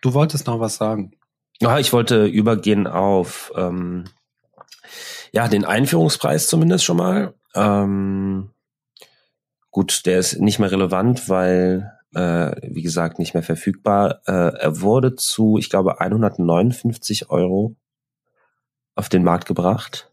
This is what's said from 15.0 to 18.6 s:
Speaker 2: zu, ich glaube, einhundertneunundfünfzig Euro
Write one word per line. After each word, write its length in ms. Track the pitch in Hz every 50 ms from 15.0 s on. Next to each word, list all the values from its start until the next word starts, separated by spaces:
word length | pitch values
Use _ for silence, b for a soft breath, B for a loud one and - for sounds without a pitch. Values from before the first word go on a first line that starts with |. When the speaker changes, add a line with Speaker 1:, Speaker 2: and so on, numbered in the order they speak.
| 123 127 127
Speaker 2:
zu, 420 | - - - - 113 110 107 107
ich 120 | 104 101 -
glaube, 320 | - 98 92 90 - -
einhundertneunundfünfzig 1300 | 87 92 104 113 110 98 - - 87 85 85 87 104 127 120 - - 117 117 - - - 104 - - -
Euro 480 | 76 82 90 90 95 98 107 113 - _ _ _ _ _ _ _ _ _ _ _ _ _ _ _ _ _